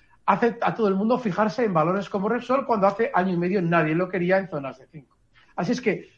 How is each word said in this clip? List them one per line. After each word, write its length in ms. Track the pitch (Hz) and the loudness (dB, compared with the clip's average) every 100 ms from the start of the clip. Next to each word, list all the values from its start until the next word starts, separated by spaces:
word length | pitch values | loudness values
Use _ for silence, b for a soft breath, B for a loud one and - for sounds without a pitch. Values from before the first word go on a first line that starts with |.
| b b - | b b 0
hace 320 | 196 233 - | 2 2 0
a 120 | 180 | -2
todo 140 | 175 208 | 0 0
el 80 | 190 | 2
mundo 240 | 220 254 | 2 0
fijarse 440 | 208 165 214 170 | 0 0 0 0
en 100 | 226 160 | 0 2
valores 340 | 160 196 185 | 0 0 -4
como 180 | 202 202 | -4 -2
Repsol 380 | 240 247 269 269 | -2 -2 -2 0
cuando 220 | 220 196 | 2 2
hace 240 | 202 226 | 2 0
año 200 | 180 190 | 0 0
y 40 | 170 | 0
medio 240 | 175 196 | 0 0
nadie 320 | 165 170 156 | 2 2 2
lo 160 | 160 180 | 0 -2
quería 300 | 185 175 190 | -2 2 0
en 80 | 190 | 0
zonas 320 | 147 135 123 | -8 -10 -12
de 80 | 127 | -18
cinco. 280 | 151 - _ _ b b b | -20 -20 _ _ b b b
Así 140 | 170 | -4
es 80 | 247 | -2
que 280 | 220 170 B | -2 -2 B